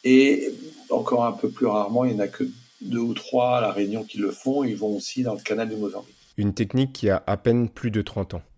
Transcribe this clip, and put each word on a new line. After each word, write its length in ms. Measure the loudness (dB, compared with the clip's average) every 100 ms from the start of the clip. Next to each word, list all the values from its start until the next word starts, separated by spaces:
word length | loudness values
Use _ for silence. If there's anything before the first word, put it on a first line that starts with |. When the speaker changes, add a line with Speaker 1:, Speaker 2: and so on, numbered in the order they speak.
Speaker 1:
Et 480 | 8 8 8 4 0 -6 -16 -18 -4
encore 340 | -2 2 2
un 80 | 0
peu 160 | 0 -4
plus 180 | 0 0
rarement, 380 | 2 0 2
il 100 | 2
n'y 60 | 0
en 40 |
a 40 | -4
que 160 | -2 -6 -6 -20 _
deux 160 | -6 -2
ou 160 | -2
trois 420 | -4 -2 0 2 2
à 40 |
La 100 | 0
Réunion 320 | 0 -2 -4
qui 140 | -6 -4
le 120 | -4
font. 320 | -4 -2 0
Ils 140 | -2 -2
vont 180 | -4
aussi 280 | -4 -6 -4
dans 120 | -4
le 60 | -4
canal 280 | -4 -4 -4
du 80 | -4
Mozambique. 380 | -6 -8 -14 _ _ -2
Speaker 2:
Une 180 | -2
technique 380 | 0 -2 0 -2
qui 180 | 0 0
a 120 | 0 0
à 100 | 0
peine 320 | 2 2 0
plus 220 | -2 -4
de 120 | -2
trente 320 | -4 -6 -6
ans. 80 | -8 -12